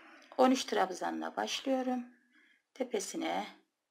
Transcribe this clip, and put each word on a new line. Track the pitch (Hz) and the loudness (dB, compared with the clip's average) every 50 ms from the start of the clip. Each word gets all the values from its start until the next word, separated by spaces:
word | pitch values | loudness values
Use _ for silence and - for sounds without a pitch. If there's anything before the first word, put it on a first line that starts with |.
| - - - - - - - - | -20 -20 -20 -20 -20 -12 4 6
On | 254 262 | 6 6
üç | 262 262 - | 6 4 2
trabzanla | - 226 208 190 185 185 170 170 170 165 160 - - - | 0 2 2 2 2 0 -4 -4 -4 -2 -2 -4 -4 -2
başlıyorum. | - 208 220 - - - 269 262 262 254 254 254 247 247 - - _ _ _ _ - _ _ _ _ _ _ _ | -2 -2 -2 -2 -4 -2 0 0 0 0 0 -2 -2 -4 -8 -14 _ _ _ _ -20 _ _ _ _ _ _ _
Tepesine | - 262 240 - - 381 - - 339 330 330 - 190 208 - - - _ _ _ _ _ _ | -6 -6 -2 -2 -4 -4 -2 -4 -4 -2 0 0 -2 -2 -4 -10 -18 _ _ _ _ _ _